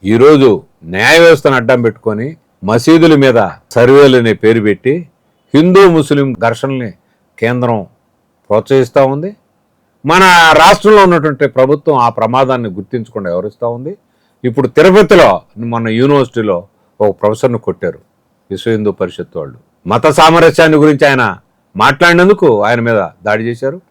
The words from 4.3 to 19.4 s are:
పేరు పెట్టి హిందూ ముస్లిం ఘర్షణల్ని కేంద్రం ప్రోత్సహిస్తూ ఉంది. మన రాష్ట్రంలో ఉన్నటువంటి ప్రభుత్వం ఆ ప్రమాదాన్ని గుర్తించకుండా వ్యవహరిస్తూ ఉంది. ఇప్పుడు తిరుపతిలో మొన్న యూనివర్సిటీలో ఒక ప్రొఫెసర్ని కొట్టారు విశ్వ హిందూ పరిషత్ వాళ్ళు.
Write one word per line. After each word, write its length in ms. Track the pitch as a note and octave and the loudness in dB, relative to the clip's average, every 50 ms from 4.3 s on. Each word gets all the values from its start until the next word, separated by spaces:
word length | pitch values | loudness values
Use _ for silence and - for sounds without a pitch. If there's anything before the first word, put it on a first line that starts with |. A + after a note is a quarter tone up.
| G#2+ F#2 - | -4 -2 0
పేరు 180 | G#2+ A2+ A2+ G#2 | 0 0 0 0
పెట్టి 280 | G#2+ G2+ F2+ _ B2+ C#3+ F3 E3+ _ _ _ _ _ _ _ _ _ - | -2 -4 -4 _ -6 -6 -6 -8 _ _ _ _ _ _ _ _ _ -2
హిందూ 280 | C#3 D#3 F3+ F3+ G3 G3 F#3 E3+ | 0 0 2 2 4 4 4 2
ముస్లిం 320 | D#3+ D3 - D3 C#3+ C#3 C3+ B2 - - | 0 -2 -2 -2 -4 -2 -4 -6 -4 -4
ఘర్షణల్ని 440 | A#2 A#2 - - C3+ C3+ C3 B2 A2 - _ _ _ _ _ _ _ _ _ - | -4 -4 -4 -8 -8 -8 -8 -10 -12 -14 _ _ _ _ _ _ _ _ _ -6
కేంద్రం 360 | A2+ B2 B2 B2 A#2+ A#2 G#2+ F#2+ - _ _ _ _ _ _ _ _ _ _ _ _ | -4 -4 -4 -4 -4 -4 -4 -6 -12 _ _ _ _ _ _ _ _ _ _ _ _
ప్రోత్సహిస్తూ 540 | G#2 A2 G#2+ - C3+ C3+ B2+ A#2+ _ D3 C#3 C3 C3+ | -4 -4 -2 0 0 0 0 0 _ 0 0 0 -2
ఉంది. 180 | C#3+ D#3 G3 G#3 _ _ _ _ _ _ _ _ _ _ _ _ _ _ C#3 | -6 -8 -12 -14 _ _ _ _ _ _ _ _ _ _ _ _ _ _ -2
మన 140 | D#3+ F#3 F#3+ F#3 F3 F3 E3 D#3+ D#3 D#3 D#3+ | 0 2 2 4 4 4 4 4 4 4 4
రాష్ట్రంలో 400 | F3+ G#3 G3 - G#3 G#3+ G#3 G3 | 4 2 2 2 2 4 4 4
ఉన్నటువంటి 400 | F#3 F3 E3 C#3 D#3 C#3+ B2+ D3 C3 A#2+ C3 | 4 2 0 -2 -4 -4 -2 -4 -4 0 -2
ప్రభుత్వం 380 | C3 C3 D3 D3 _ - D3+ C3 A#2+ | 0 0 0 -2 _ -2 -2 0 0
ఆ 20 | A#2 A2+ - | -2 -2 -2
ప్రమాదాన్ని 520 | A2+ A2 A#2+ C3 C3+ B2+ C3 B2 A#2+ G#2+ F2+ F#2 | -4 -2 0 -2 -2 0 -2 -6 -6 -8 -10 -12
గుర్తించకుండా 500 | G2 _ - B2 A2 - _ A2 G2 F2+ | -14 _ -10 -10 -10 -10 _ -12 -10 -6
వ్యవహరిస్తూ 380 | E2+ F2+ F#2 G#2+ - _ A#2+ A#2 A#2+ | -8 -6 -8 -10 -12 _ -8 -8 -8
ఉంది. 160 | A#2+ C3 D3+ G3 _ _ _ _ _ _ _ _ _ - B2 | -8 -12 -14 -16 _ _ _ _ _ _ _ _ _ -8 -6
ఇప్పుడు 200 | A#2 C#3+ C3 - - | -4 -2 -4 -2 0
తిరుపతిలో 540 | - D#3 F#3+ F#3 G#3 G3+ D#3+ G#3+ F3+ D#3 A2+ F#2+ E2+ _ _ _ - A#2 A#2 A#2 | 2 2 4 4 2 2 4 4 4 4 4 2 -2 _ _ _ -14 -10 -8 -6
మొన్న 160 | A#2 A2+ A2+ A2 A2+ | -6 -6 -4 -2 -2
యూనివర్సిటీలో 580 | B2+ C#3 C#3+ C#3+ C3 A#2+ _ A#2+ A2 G#2 F#2+ F2 F2+ _ _ _ _ _ _ _ | 0 0 0 0 -2 -2 _ -6 -4 -4 -4 -6 -6 _ _ _ _ _ _ _
ఒక 100 | G#2 G#2 F#2+ _ | -4 -4 -2 _
ప్రొఫెసర్ని 380 | - G#2 A2 A2 - C3 A#2+ A2+ _ | -4 -4 -4 -2 -4 -4 -4 -4 _
కొట్టారు 340 | - F2+ _ - F2 - - _ _ _ _ _ _ _ _ _ _ | -8 -10 _ -8 -10 -10 -10 _ _ _ _ _ _ _ _ _ _
విశ్వ 200 | G2 F#2 - A#2 A2+ | -14 -10 -6 -4 -4
హిందూ 180 | G#2+ G#2 G#2 F#2 _ | -4 -4 -6 -4 _
పరిషత్ 340 | G2 F2+ - - F2 _ _ | -8 -10 -8 -12 -16 _ _
వాళ్ళు. 200 | E2+ | -14